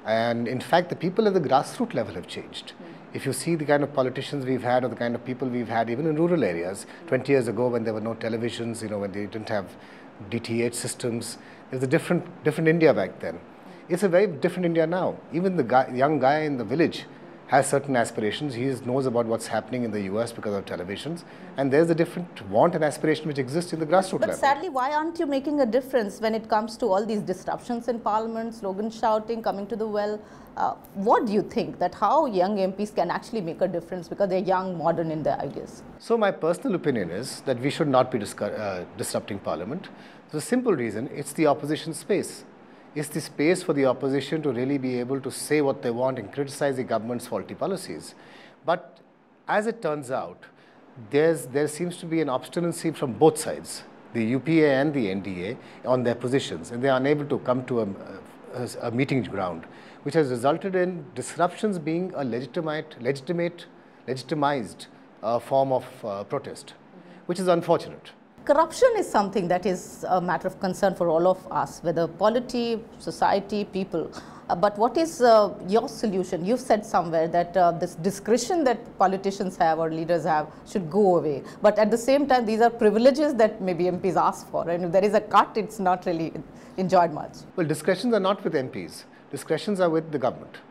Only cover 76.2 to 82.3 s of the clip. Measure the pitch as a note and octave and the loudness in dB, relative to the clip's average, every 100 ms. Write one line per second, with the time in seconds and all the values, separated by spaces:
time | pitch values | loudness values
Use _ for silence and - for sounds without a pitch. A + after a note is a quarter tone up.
76.2 | F3+ F3 F3+ B3 - A3 G#3 G3+ E3+ E3 | -2 -2 0 -2 2 0 2 0 2 0
77.2 | E3 F3 E3+ F#3 F3 E3 F3 - F3 - | 2 0 0 4 4 2 -4 -2 -4 -4
78.2 | - A#3+ - F4+ C4+ A#3 - - F#3 F#3+ | 0 0 2 2 2 2 -4 2 2 2
79.2 | G3 G3 F#3+ F#3 E3 D#3+ E3 D#3+ E3+ E3+ | -4 -4 -6 2 2 2 0 -2 0 0
80.2 | D#3 D#3 D3+ - - G#3+ D#3+ F#3 G3+ F3 | 2 0 -2 -10 -6 -4 0 4 6 6
81.2 | D3+ C3+ - - G#3 G3+ G#3+ A#3 B3+ C4+ | 2 -4 -8 2 4 6 2 2 4 4
82.2 | C#4+ | 4